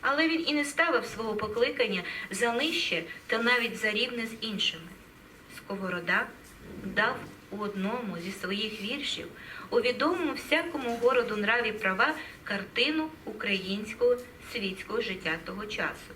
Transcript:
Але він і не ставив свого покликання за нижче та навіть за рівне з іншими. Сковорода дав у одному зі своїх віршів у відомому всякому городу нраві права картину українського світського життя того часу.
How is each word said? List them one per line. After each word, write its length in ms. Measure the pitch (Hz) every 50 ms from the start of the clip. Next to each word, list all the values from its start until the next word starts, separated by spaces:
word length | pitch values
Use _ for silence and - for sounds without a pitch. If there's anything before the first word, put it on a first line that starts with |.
Але 280 | - 262 277 294 320 330
він 200 | 330 320 - 254
і 60 | 302
не 100 | 294 294
ставив 400 | 294 - - 330 339 285 226 -
свого 300 | - - 190 226 220 208
покликання 680 | 208 214 208 214 226 240 277 - - 247 214 190 180 175 - - - - -
за 220 | 190 185 240 233 233
нижче 500 | 233 285 320 339 339 339 - 185 165 165 - - - -
та 120 | - - 226
навіть 380 | 233 233 247 247 233 233 -
за 140 | - - 214
рівне 360 | 208 220 240 254 247 240 226
з 40 | 226 226 226
іншими. 420 | - 220 208 185 - - 170 165 165 170 - - - - - - - - - - - - -
Сковорода 680 | - - - 202 190 190 185 180 175 170 175 180 202 247 - - - - - - - - - - - -
дав 320 | 190 185 196 208 233 262 - - - - - - -
у 60 | - 202
одному 580 | 208 202 202 190 190 202 226 254 247 208 175 165 170
зі 80 | 190 190
своїх 500 | - - 185 202 208 214 214 214 208 196
віршів 440 | 214 254 294 285 - - - - - - - - - - - - -
у 100 | - 480
відомому 520 | - 254 247 208 269 311 359 349 349 294 254
всякому 640 | - - - 285 320 330 339 330 285 254 240 233
городу 380 | 233 233 240 269 254 233 202 214
нраві 380 | 208 208 208 226 247 233 220 208
права 420 | - - 190 190 190 240 294 311 - - - - - -
картину 640 | - 208 196 190 - - 233 247 285 311 311 311 320 - - -
українського 920 | - - - - 214 196 190 180 185 196 202 220 208 - - 240 240 247 240 - - - - - - -
світського 480 | 240 202 - 190 190 - - 208 233
життя 380 | 226 202 190 185 - 165 160 170 -
того 220 | - 185 196 214
часу. 460 | 214 - - 180 151 131 - - - -